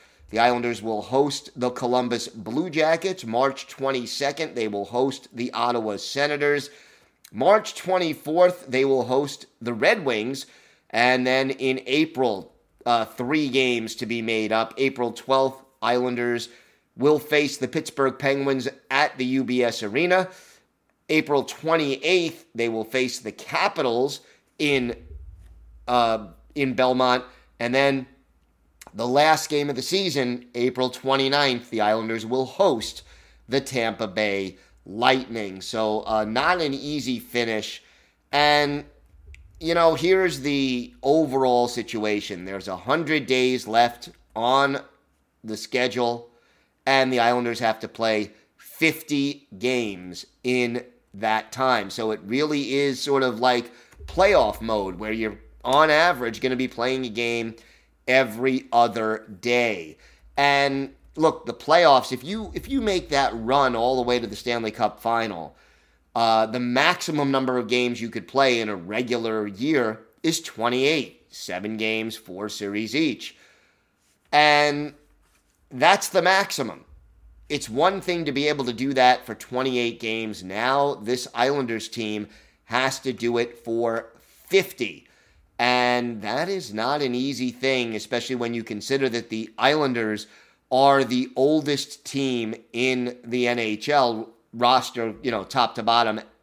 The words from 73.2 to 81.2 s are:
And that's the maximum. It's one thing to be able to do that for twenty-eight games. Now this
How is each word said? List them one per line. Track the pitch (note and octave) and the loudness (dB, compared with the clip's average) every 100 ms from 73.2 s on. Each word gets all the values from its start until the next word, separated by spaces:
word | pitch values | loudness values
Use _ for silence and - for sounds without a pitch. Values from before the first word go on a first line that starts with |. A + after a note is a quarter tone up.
| - - _ _ _ _ _ _ _ _ - | -12 -18 _ _ _ _ _ _ _ _ 0
And | D3 D3+ D3 D3 D3 D3 D3 _ _ _ _ _ _ _ | 4 6 6 4 0 -6 -12 _ _ _ _ _ _ _
that's | B2+ D#3+ G3+ - | 2 4 4 2
the | F#3+ | 2
maximum. | F3 F#3+ G3+ - A#2 C#2 - - _ _ - - - | 4 2 0 -4 -6 -8 -18 -20 _ _ -20 -18 -8
It's | D3 - | -8 -4
one | A#2+ F3+ G3 | 2 2 2
thing | F3+ E3+ | -4 -4
to | D3 | -2
be | C3+ D3 | -2 0
able | D3 | -2
to | B2 | -4
do | A2+ C3+ | -4 -2
that | C3 B2 B2+ - | 6 6 6 0
for | G#2+ | -12
twenty-eight | - B2+ C3 B2 A#2+ A2 | -6 -2 0 0 -2 -4
games. | A2+ A2+ A2 G2+ | -6 -4 -6 -8
Now | F#2 G2+ B2 C#3 C#3+ C3 | -8 -2 0 2 0 -2
this | G#2 B2 | -4 -4